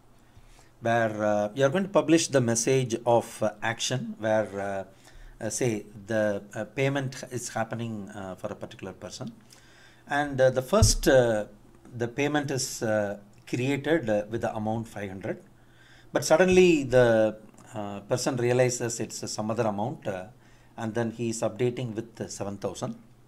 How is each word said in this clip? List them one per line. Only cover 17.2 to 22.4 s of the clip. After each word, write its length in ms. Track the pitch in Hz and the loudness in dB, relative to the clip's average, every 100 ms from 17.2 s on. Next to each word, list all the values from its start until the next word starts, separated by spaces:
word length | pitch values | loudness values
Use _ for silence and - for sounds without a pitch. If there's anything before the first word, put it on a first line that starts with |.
| 110 104 - - - | 4 0 -14 -20 -14
uh, 240 | 110 101 101 | -10 -10 -10
person 340 | - 127 - 131 | -4 -2 -2 0
realizes 640 | 120 123 127 123 120 - | 2 4 2 2 -6 -6
it's, 240 | 107 - | -8 -8
uh, 20 | - | -10
some 240 | - 107 | -6 -4
other 140 | 113 | -2
amount, 420 | 113 101 117 156 110 | -2 -2 -4 -6 -6
uh, 200 | 92 95 - - - - - | -8 -8 -18 -20 -20 -20 -10
and 180 | 113 | -6
then 160 | 110 117 | -2 -4
he 200 | 113 117 | -2 -4
is 120 | 113 | -2
updating 500 | 113 107 123 123 123 | -4 0 -2 -2 -6
with, 280 | 104 110 - | -6 -10 -10
uh, 80 | 95 | -10
seven 280 | - | -8